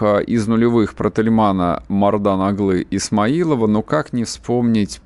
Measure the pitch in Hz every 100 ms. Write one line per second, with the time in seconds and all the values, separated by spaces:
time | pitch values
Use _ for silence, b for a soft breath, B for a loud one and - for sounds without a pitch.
0 | 107 101 - 113 107 113 117 117 101 -
1 | 107 101 110 113 104 95 87 - - 98
2 | 101 104 101 95 95 101 98 92 - 98
3 | - 107 107 160 165 135 107 107 - 151
4 | - 123 110 - - 120 120 110 98 -